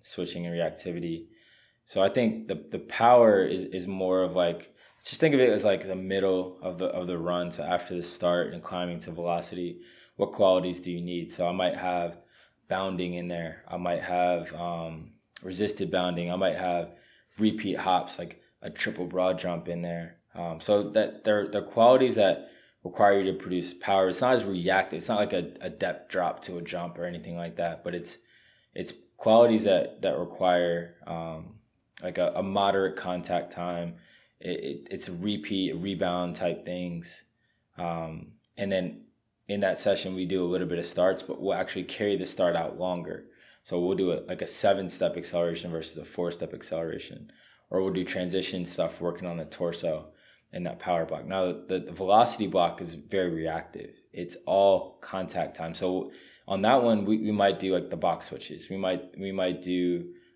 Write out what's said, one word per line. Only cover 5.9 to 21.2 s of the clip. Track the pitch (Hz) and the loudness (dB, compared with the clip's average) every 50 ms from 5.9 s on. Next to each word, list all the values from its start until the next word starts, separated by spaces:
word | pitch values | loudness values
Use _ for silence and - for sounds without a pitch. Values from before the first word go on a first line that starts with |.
| 95 | -6
middle | 95 92 95 95 98 95 95 92 90 90 92 90 - | -6 -4 -2 0 0 2 2 2 2 0 -4 -8 -8
of | - 92 87 | -8 -8 -6
the, | 85 92 | -4 -4
of | 90 - 92 90 | -4 -2 -4 -4
the | 87 90 | -4 -4
run. | 82 82 87 87 87 87 85 | -4 -2 -2 -2 -2 -2 -4
So | 85 - 76 | -6 -8 -2
after | 78 90 87 - - 90 | -2 -2 -2 -2 -4 -6
the | 87 85 | -6 -6
start | - - - - 87 87 87 85 - - | -8 -8 -2 0 2 2 2 0 -2 -4
and | 85 - | -10 -10
climbing | - 92 90 90 87 87 85 | -8 -6 -4 -4 -4 -6 -8
to | - - 82 | -10 -10 -10
velocity, | 85 85 87 87 85 85 - - 87 87 87 87 - - - - - - _ _ | -6 -4 -2 -2 -2 -4 -6 -8 -8 -6 -8 -8 -10 -16 -20 -20 -20 -20 _ _
what | - 101 98 - | -2 -2 -2 2
qualities | - 101 95 92 92 85 90 90 87 | 4 6 6 6 6 4 0 -4 -6
do | - 90 87 | -6 -6 -6
you | 87 | -6
need? | 87 87 87 87 82 80 - | -6 -4 -4 -6 -6 -6 -6
So | - 87 87 | -4 -2 -2
I | 87 | 0
might | 92 90 87 80 | 0 0 0 0
have | - 92 90 90 87 87 85 82 - - _ _ _ _ _ _ _ _ _ | 0 -2 -2 -2 -2 -2 -4 -6 -10 -18 _ _ _ _ _ _ _ _ _
bounding | 92 92 95 95 92 87 90 87 87 | -4 -2 -2 -2 -2 -2 -4 -4 -4
in | 87 87 87 | -6 -6 -6
there. | 87 85 82 80 80 - - | -6 -6 -6 -8 -10 -12 -14
I | - - 90 | -10 -8 -4
might | 90 87 87 82 - | -2 -2 -2 -2 -2
have, | 92 90 90 90 90 90 85 85 82 80 | -2 0 2 2 2 2 0 -2 -6 -8
um, | 82 87 87 85 85 82 82 80 80 78 - - _ _ _ _ - - | -8 -6 -6 -6 -6 -6 -8 -10 -12 -16 -18 -20 _ _ _ _ -16 -12
resisted | 92 92 87 107 101 - - 98 85 | -10 -4 -2 -2 -2 -2 -4 -4 -2
bounding. | 90 90 90 90 90 87 87 87 | 0 0 0 0 -2 -2 -4 -4
I | 87 | -2
might | 92 95 92 80 | 0 0 0 0
have | 87 92 90 87 87 85 - - - _ _ _ _ _ _ _ - | 0 -2 0 0 -2 -2 -4 -10 -20 _ _ _ _ _ _ _ 0
repeat | 110 107 - 107 - 98 85 - | 2 2 2 0 -4 -4 -4 -2
hops, | - 95 92 87 - - - - | 2 2 2 2 2 -2 -8 -10
like | 87 85 - - _ _ _ _ | -10 -12 -12 -18 _ _ _ _
a | - 85 | -14 -14
triple | - - - 110 - - 90 | -6 -4 -4 -4 -4 -4 -6
broad | 87 87 90 92 92 92 87 | -4 0 2 2 2 2 0
jump | - 90 87 85 85 87 | -2 -4 -4 -4 -4 -6
in | 87 85 | -6 -6
there. | 87 87 85 85 82 82 - _ _ _ _ | -4 -4 -4 -6 -6 -10 -14 _ _ _ _
Um, | 90 87 85 82 80 | -8 -8 -8 -8 -8
so | - - 104 101 104 - - | 0 4 4 4 4 4 2
that | 110 104 - - - | 2 2 2 -2 -4